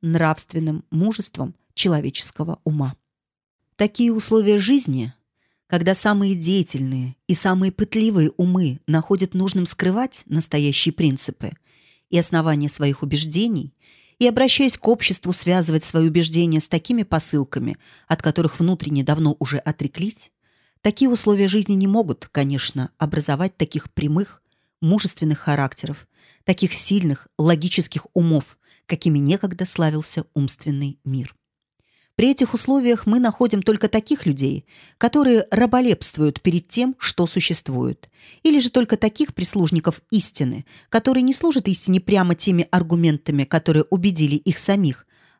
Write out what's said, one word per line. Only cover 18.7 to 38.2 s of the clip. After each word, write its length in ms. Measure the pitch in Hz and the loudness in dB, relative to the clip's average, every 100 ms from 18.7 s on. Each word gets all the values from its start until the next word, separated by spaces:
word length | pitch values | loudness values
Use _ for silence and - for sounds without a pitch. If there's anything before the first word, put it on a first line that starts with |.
| 175 147 143 | 0 -2 -2
давно 340 | 135 151 151 147 | 0 2 2 0
уже 200 | 131 143 | -4 -4
отреклись, 720 | - - 143 - 196 - - _ _ _ _ _ | -4 -6 -6 -6 -8 -8 -16 _ _ _ _ _
такие 280 | 208 208 262 | -4 2 2
условия 380 | 240 214 202 196 | 2 2 2 2
жизни 260 | 208 190 | 2 2
не 140 | 196 196 | 0 2
могут, 400 | 214 190 117 - | 2 0 -4 -6
конечно, 600 | - 139 139 - 139 127 - | -2 -2 -2 -4 -4 -6 -4
образовать 600 | 156 151 147 143 185 - | -4 -2 -2 -2 -4 -4
таких 340 | 151 156 - | -4 -4 -8
прямых, 500 | - 147 156 202 - _ _ _ _ | -4 -2 0 -2 -10 _ _ _ _
мужественных 580 | 160 202 - - 156 151 | 0 0 0 -2 -2 -2
характеров, 680 | - 143 135 - - 143 _ _ _ _ - | -2 -2 -2 -6 -12 -12 _ _ _ _ -4
таких 280 | 185 185 | -2 0
сильных, 540 | - - 202 170 139 - - | 0 0 2 0 -2 -6 0
логических 720 | 156 165 175 - - 156 - | 2 2 0 -2 -2 -6 -4
умов, 440 | 175 165 151 - _ _ _ - | 0 2 2 -2 _ _ _ -8
какими 340 | 165 175 147 | -2 0 2
некогда 460 | 139 190 196 180 180 | 2 0 -2 -4 -4
славился 600 | - 156 151 156 - - | 0 0 -2 -4 -6 -4
умственный 680 | - 139 - 156 139 143 139 | -4 -4 -4 -6 -4 -6 -8
мир. 320 | 139 131 135 - _ _ _ _ _ _ _ - | -6 -6 -8 -14 _ _ _ _ _ _ _ 0
При 160 | 240 | 2
этих 220 | 269 254 | 2 0
условиях 520 | 233 - 277 240 233 - | 0 0 2 2 0 2
мы 140 | 240 | 2
находим 420 | 240 - 240 208 | 0 0 0 2
только 260 | 202 214 214 | 0 0 0
таких 380 | 220 214 285 170 | -2 -2 -2 0
людей, 400 | 135 135 143 - - - _ | -2 -2 -4 -10 -20 -20 _
которые 500 | 240 294 269 226 - | 0 2 4 4 2
раболепствуют 920 | 208 240 254 247 190 - - 151 - | 2 2 2 2 2 0 0 -2 0
перед 260 | 190 170 - | 0 -2 -2
тем, 280 | - 254 262 | -2 -2 -2
что 300 | - - 170 | -4 -2 -2
существует, 840 | 190 - - - 127 127 127 - _ | 0 -2 -2 -4 -4 -4 -6 -14 _